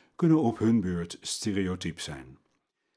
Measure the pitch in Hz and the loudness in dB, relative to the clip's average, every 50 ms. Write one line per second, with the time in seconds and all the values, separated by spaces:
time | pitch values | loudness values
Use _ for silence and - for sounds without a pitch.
0 | _ _ _ - 180 160 160 - - 117 110 - 110 110 117 113 90 92 90 85 | _ _ _ 2 4 4 4 4 4 2 0 2 2 4 4 4 2 0 -4 -4
1 | 85 - - - - - - - - 107 98 101 95 90 92 92 - 87 78 - | -6 -8 -10 -12 -10 -8 -8 -4 -4 -2 -2 -2 -2 -2 -4 -4 -6 -8 -8 -8
2 | - - 73 67 65 65 67 _ _ _ _ _ _ _ _ _ _ _ _ | -10 -12 -12 -14 -14 -18 -20 _ _ _ _ _ _ _ _ _ _ _ _